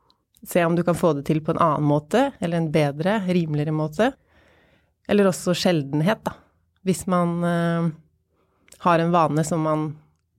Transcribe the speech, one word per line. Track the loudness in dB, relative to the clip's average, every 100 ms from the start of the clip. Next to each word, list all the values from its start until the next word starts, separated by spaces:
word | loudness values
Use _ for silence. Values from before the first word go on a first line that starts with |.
| _ _ _ _ -2
se | 0 2
om | 2
du |
kan | 0 0
få | 0
det | 0 -2
til | -2
på | -2
en | 0
annen | 2 2 2
måte, | 0 0 0 0 -2
eller | -4 -2
en | 0
bedre, | 0 0 -2 -2 -2 0
rimeligere | 0 0 -2 -2
måte. | -2 -4 0 -2 -2 _ _ _ _ _ _ _ _ -2
Eller | 2 2
også | 0 -2 0
sjeldenhet, | 2 0 0 0 0 -2
da. | -6 -10 _ _ _ _ -4
Hvis | -4 -2
man, | 0 0 0
eh, | -2 0 0 0 -2 -4 _ _ _ _ _ _ _ -4
har | 2 2
en | 4
vane | 2 2 0 0
som | -2
man | 0 -2 -4 -8 _ _ _